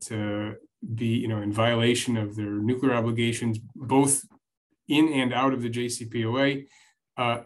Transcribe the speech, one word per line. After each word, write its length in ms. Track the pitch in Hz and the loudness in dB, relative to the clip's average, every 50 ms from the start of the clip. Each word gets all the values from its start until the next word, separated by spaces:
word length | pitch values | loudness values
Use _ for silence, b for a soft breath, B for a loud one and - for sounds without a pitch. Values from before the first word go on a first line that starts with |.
to 540 | - - 117 107 107 104 104 104 104 107 107 - - - _ _ - - 113 | -10 -8 -6 -6 -4 -4 -4 -4 -6 -8 -10 -12 -18 -20 _ _ -10 -8 -4
be, 140 | 113 120 | -2 0
you 200 | 113 113 120 - | 0 0 0 0
know, 140 | 110 110 104 | -2 -2 -2
in 100 | 101 104 | -2 -2
violation 640 | 104 110 113 120 120 117 117 120 123 120 - 127 117 | 0 2 2 2 4 4 4 4 2 2 0 0 -2
of 200 | 110 107 104 104 | -2 -2 -4 -4
their 160 | 110 104 104 | -4 -4 -4
nuclear 420 | 104 104 104 117 127 127 139 131 123 | -2 0 0 0 0 0 0 0 2
obligations, 640 | 120 113 113 113 113 117 117 110 - 117 117 110 107 - - - | 2 0 0 0 0 0 0 0 -2 -2 -2 -2 -4 -6 -12 -14
both 480 | - - 110 131 135 139 135 - - - - _ _ _ _ _ _ _ _ _ _ _ | -10 -2 2 4 4 6 4 2 0 -2 -8 _ _ _ _ _ _ _ _ _ _ _
in 240 | - 147 151 156 160 | 2 4 4 4 4
and 220 | 147 135 127 120 120 | 4 0 0 0 0
out 180 | 123 131 135 | 2 2 2
of 120 | 135 120 120 | 0 0 -2
the 60 | 120 | -4
J 200 | 113 123 123 117 | -2 -4 -4 -4
C 160 | - - 117 | -6 -8 -8
P 180 | 110 - 120 113 | -6 -4 -2 -2
O 140 | 110 120 | 0 0
A. 300 | 135 139 139 143 139 - b b b b b b b b _ - | 2 2 2 0 -2 -6 b b b b b b b b _ -4
Uh, 220 | - 123 120 117 120 - | -2 0 0 0 -2 -4